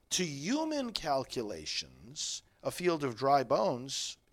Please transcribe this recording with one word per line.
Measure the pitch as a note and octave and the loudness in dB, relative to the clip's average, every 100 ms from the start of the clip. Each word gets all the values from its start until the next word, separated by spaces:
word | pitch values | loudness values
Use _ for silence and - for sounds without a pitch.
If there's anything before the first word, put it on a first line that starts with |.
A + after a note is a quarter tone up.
| _ | _
To | - | 0
human | F3+ C#3 D3+ C#4+ D#4+ D4+ B3 | 0 -2 -2 0 0 0 -2
calculations, | - D3 C3+ B2+ - G#2+ F2 D#2 - C#2+ B1+ G2 C#3+ - - - _ | -2 0 0 0 -4 -4 -6 -6 -6 -8 -12 -14 -8 -6 -8 -12 _
a | C3+ | -6
field | - F3 E3 | -2 2 2
of | C#3+ A2 | 0 0
dry | C3+ C#3+ | 4 6
bones | A#2 D3+ G#3 B2 C3+ - - - _ | 6 4 4 0 -4 -6 -6 -8 _